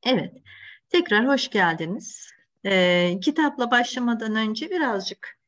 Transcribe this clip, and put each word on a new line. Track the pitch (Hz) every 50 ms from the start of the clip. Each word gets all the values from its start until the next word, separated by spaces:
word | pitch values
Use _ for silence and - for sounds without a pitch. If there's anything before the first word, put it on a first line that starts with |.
| -
Evet, | 269 262 202 - - - - _ _ - - - - - _ _ _
tekrar | - 349 339 - 214 208 233 269
hoş | 277 262 - -
geldiniz. | - 214 185 170 165 160 165 156 185 - - - - - - - - _ _ _ _ _ _
Ee, | 196 196 185 180 180 180 180 175 180 175 190
kitapla | 185 311 294 - 311 285 - - 247 233
başlamadan | 247 240 240 240 - 254 247 240 233 220 226 220 214
önce | 220 220 214 220 226 311 330
birazcık | 370 359 311 254 220 196 185 - 202 _ - - - _ _